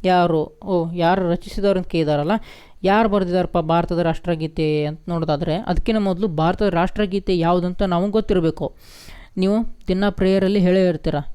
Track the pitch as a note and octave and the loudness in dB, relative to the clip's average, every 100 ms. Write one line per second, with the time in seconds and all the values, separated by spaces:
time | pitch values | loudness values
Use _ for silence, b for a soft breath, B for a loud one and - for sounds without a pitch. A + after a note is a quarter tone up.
0 | F#3 F3+ F3 D#3+ - - F#3+ F3+ E3 F3 | 2 4 4 2 -2 -8 -2 -2 -2 0
1 | E3+ F#3+ F3 F3 - - G3 F#3 F3 E3 | 0 2 0 -2 -6 -2 0 0 0 -2
2 | D3+ D3 D3+ A3 B B B - F#3 G#3 | 0 0 0 -2 B B B -4 2 2
3 | A3+ G3+ F3 F3+ F3 F3 D#3+ E3+ E3+ E3+ | 2 0 0 0 0 -2 0 0 0 0
4 | E3+ D#3+ F3 E3 D#3 E3 D#3 D3+ D3 D#3+ | 0 -2 -2 -4 -4 -2 0 0 -2 -6
5 | - E3+ D#3+ D3 D#3+ F3 G#3+ F3+ - A3 | -6 -2 -2 -2 -2 -2 -2 0 0 0
6 | G3 F3+ G#3 D#3 D#3+ F#3 G3+ E3+ F#3 G#3 | 0 0 -2 0 0 0 0 2 0 0
7 | G3+ G3 G#3 F3+ E3 F3+ F3+ F3+ G3 F3 | -2 -2 -2 0 2 0 0 -2 0 0
8 | G3+ G#3+ G#3+ F#3 D#3+ - D3 B B B | 0 0 0 2 0 -2 -6 B B B
9 | B B B F#3 F#3+ A3 A3+ - - F#3 | B B B -2 0 0 -2 -4 -4 0
10 | G3+ - F#3+ F#3+ F#3+ G3+ F3+ F#3+ F3+ D#3 | 0 0 2 2 2 2 4 4 2 0
11 | E3 D3+ - | -2 -2 -4